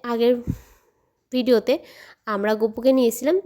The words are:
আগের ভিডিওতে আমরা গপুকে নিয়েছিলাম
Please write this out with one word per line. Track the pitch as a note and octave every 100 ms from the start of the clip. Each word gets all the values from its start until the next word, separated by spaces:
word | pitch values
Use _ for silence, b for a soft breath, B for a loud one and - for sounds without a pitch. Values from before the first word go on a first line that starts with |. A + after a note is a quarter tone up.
আগের | A#3+ A#3 A#3+ A#3+ A#3+ B B B B _ _ _ _
ভিডিওতে | B3+ A#3 A3+ A#3 D#4+ B B B B -
আমরা | G3+ G#3
গপুকে | A3 A3 A3+ B3+
নিয়েছিলাম | C4 A#3+ - C4+ F#4